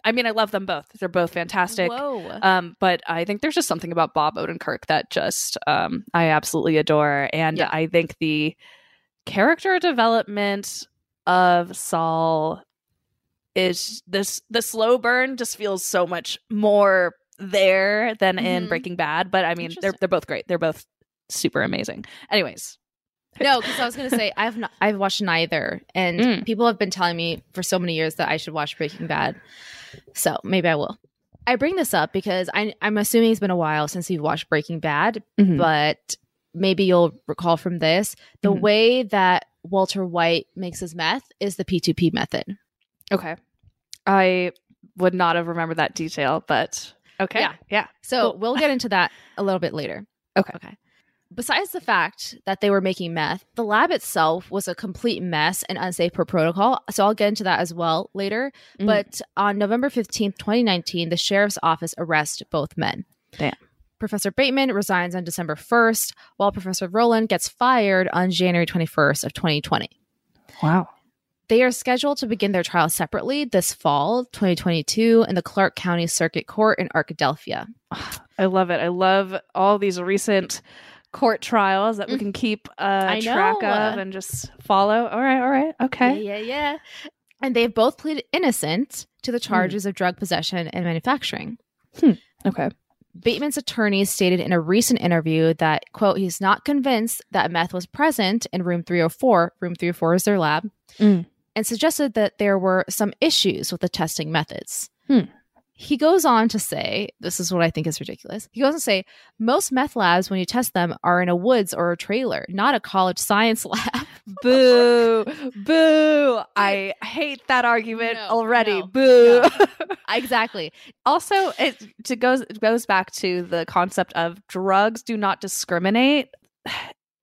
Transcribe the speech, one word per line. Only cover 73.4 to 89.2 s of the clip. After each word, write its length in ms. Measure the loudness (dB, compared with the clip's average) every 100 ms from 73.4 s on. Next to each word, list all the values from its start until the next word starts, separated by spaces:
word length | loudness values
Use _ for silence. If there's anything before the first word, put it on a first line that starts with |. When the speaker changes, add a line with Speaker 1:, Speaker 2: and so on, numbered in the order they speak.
| 0
Speaker 2:
this 280 | 0 0
fall, 520 | -2 0 2 0 -2 -4
twenty 220 | -2 0 0
twenty-two, 720 | 0 -2 -2 0 4 6 4
in 60 | 0
the 60 |
Clark 340 | -2 0 0 -2
County 300 | -4 -2 -2
Circuit 400 | -2 -2 -4 -6
Court 300 | 0 2 2
in 120 | -2
Arkadelphia. 800 | -4 -4 -2 -2 -2 -8 -10 -10 -16
Speaker 1:
<sighs> 580 | -16 -14 -12 -14 -12 -2
I 80 | 0
love 220 | 2 0
it. 120 | 0
I 80 | -2
love 440 | 0 2 2 0 -6 -6 0
all 220 | 2 2
these 240 | 0 -2
recent 600 | -2 -2 2 0 0 -8 -14 -20 -20 -20 _
court 280 | -2 0 0
trials 560 | 0 2 2 2 0 -2
that 100 | -4
we 80 | -6
Speaker 2:
Mm. 40 |
Speaker 1:
can 120 | -6
keep, 380 | -4 -2 -4 -8 -6
uh, 280 | -2 0 0
Speaker 2:
I 100 | -2
Speaker 1:
track 420 | -2 2 2 2
Speaker 2:
know. 80 | 0
Speaker 1:
of 280 | 0 0 -2
and 160 | -6
just 360 | -10 -10 -10 -12 -8
follow. 460 | 0 2 4 2 0
All 120 | 0
right, 220 | 2 2
all 80 | 2
right, 260 | 2 0 -2
okay. 380 | -2 2 0 0
Speaker 2:
Yeah, 160 | -4 -8
yeah, 80 | -6
yeah. 320 | -4 -4 -6 -12 -20 -20 -20 _ _
And 120 | 0
they've 200 | 2 2
both 240 | 2 2 0
pleaded 260 | -6 -6 -4
innocent 760 | 0 0 0 -2 -2 -4 -8 -18 _